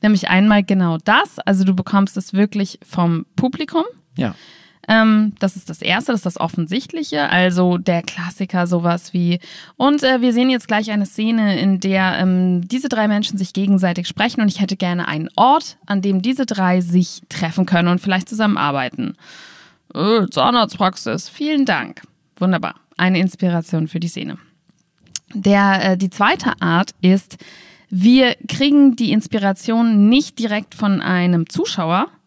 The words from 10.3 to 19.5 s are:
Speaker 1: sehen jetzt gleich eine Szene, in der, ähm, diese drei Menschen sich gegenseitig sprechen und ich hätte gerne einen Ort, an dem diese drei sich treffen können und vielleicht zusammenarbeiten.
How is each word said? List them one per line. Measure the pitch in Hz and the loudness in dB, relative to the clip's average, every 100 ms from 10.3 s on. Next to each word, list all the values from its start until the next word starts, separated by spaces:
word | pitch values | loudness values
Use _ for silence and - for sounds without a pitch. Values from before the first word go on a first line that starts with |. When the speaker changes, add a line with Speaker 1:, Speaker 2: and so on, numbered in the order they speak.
Speaker 1:
sehen | 233 254 | 2 2
jetzt | 254 - | 0 -2
gleich | 214 214 | -4 -2
eine | 208 196 | -4 -4
Szene, | - 220 226 214 190 | -4 -2 0 0 2
in | 196 190 | 0 0
der, | 190 190 190 - | 0 0 0 0
ähm, | 185 185 185 180 175 | 2 2 2 0 -2
diese | 254 277 | -4 -4
drei | 220 214 | -2 0
Menschen | 208 208 196 | 0 -2 -4
sich | 190 | -6
gegenseitig | - 196 196 185 175 175 | -4 0 2 2 -2 -8
sprechen | - 220 - | -2 -2 0
und | 214 | -2
ich | 180 | 0
hätte | 196 190 | -2 -2
gerne | 180 175 175 | -2 -2 -4
einen | 151 160 - | -4 -4 2
Ort, | 233 302 - - _ | 4 4 0 -20 _
an | 196 | -2
dem | 196 190 | 0 0
diese | 196 254 | 0 -2
drei | 254 202 185 180 | -2 0 2 2
sich | 175 175 175 - _ | 2 2 2 -4 _
treffen | - 165 160 | -6 -4 -2
können | 185 175 175 | 2 2 2
und | 175 | 0
vielleicht | 196 185 180 | 0 -4 -4
zusammenarbeiten. | 214 214 - 143 139 127 - 120 - - - - | -2 0 0 -2 -2 -6 -6 -8 -8 -18 -20 -20